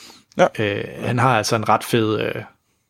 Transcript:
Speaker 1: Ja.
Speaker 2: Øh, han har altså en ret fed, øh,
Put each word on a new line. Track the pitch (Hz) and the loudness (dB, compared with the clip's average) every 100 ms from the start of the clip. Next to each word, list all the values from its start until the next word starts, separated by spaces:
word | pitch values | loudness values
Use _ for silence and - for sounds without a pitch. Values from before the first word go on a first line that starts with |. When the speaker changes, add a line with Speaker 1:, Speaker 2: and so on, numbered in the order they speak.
| - - _ - | -20 -20 _ 0
Speaker 1:
Ja. | 180 - | 0 2
Speaker 2:
Øh, | 104 104 - - | -2 -2 -6 -6
han | 113 123 | -4 2
har | 127 113 | 2 2
altså | 107 117 | 2 0
en | 107 | 2
ret | 110 | 0
fed, | - 120 110 107 | 2 0 2 0
øh, | 113 107 107 _ _ _ _ | -2 -6 -10 _ _ _ _